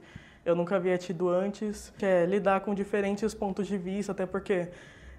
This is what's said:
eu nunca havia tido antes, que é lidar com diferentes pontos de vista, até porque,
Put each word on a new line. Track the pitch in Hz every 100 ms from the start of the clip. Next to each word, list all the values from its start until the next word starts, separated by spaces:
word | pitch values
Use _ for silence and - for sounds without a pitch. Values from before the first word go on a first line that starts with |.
| - - - -
eu | -
nunca | 170 170 196
havia | 180 180
tido | 180 170 180
antes, | 180 202 202 214 208 - -
que | 196
é | 180
lidar | 170 202 190 190
com | 196
diferentes | 196 202 208 196 208 220
pontos | - 202 190 180
de | 202
vista, | 175 202 202
até | 196
porque, | 185 196 190 185 175 - - - -